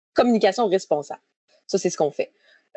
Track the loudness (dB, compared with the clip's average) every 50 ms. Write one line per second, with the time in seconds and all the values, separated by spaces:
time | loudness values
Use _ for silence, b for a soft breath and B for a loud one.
0 | _ _ 0 2 2 4 4 4 2 2 2 2 0 0 0 0 0 -2 -4 -4
1 | -4 -8 -14 -16 _ _ _ _ _ _ _ _ _ -4 -4 -2 -2 -2 -2 -2
2 | -2 -2 -2 -4 -8 -8 b b b b b b b b b